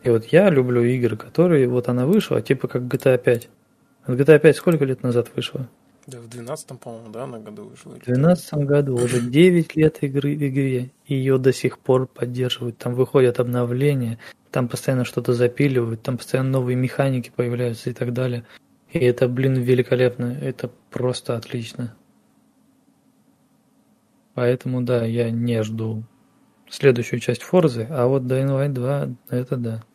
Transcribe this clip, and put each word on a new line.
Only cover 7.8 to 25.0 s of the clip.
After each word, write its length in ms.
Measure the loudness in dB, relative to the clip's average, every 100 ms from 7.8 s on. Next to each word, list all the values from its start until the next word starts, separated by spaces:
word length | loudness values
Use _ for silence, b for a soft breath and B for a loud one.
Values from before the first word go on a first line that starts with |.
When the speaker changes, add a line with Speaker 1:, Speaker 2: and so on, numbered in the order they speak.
| -20
Speaker 2:
или 80 | -14
Speaker 1:
В 40 |
двенадцатом 600 | -2 2 4 2 0 -4
году, 300 | 2 2 2 0
уже 240 | 0 0
Speaker 2:
<clears throat> 100 | 0
Speaker 1:
девять 460 | 6 6 6 0 2
лет 260 | 0 0
игры, 300 | -4 -2 -4
игре, 560 | -2 -2 -2 -2 -2 -6 _
и 100 | -6
её 220 | -2 2 4
до 140 | 4
сих 260 | 2 -2 -4
пор 280 | 2 2 2
поддерживают, 720 | -6 -8 -4 -4 -4 -8 -8
там 160 | -6
выходят 440 | -2 2 4 4 2
обновления, 760 | -2 0 -2 0 0 0 -4 -8 B -20 _
там 180 | -4 -4
постоянно 360 | -4 -2 -2
что-то 300 | -2 -4 -2
запиливают, 680 | 2 0 2 0 2 -2 -6
там 140 | -6 -8
постоянно 340 | -4 -2 0
новые 260 | 0 0 -2
механики 540 | -2 0 -2 -2 -6 -4
появляются 540 | -4 -2 -4 -4 -8
и 20 |
так 200 | -6 -6
далее. 300 | -4 -4 -4 -10 B _ _ _
И 60 | 0
это, 300 | 2 2 0
блин, 260 | 0 0 0
великолепно, 800 | 2 2 2 2 0 0 -6 -6
это 280 | -8 -8 -10 -12 _
просто 460 | -6 -4 -4 -6 -8
отлично. 580 | -6 -10 -10 -10 -10 -12 _ _ _ _ _ _ _ _ _ _ _ _ _ _ _ _ _ _ _ _ _ _ _
Поэтому, 460 | -2 0 0 -2 -4
да, 220 | 0 0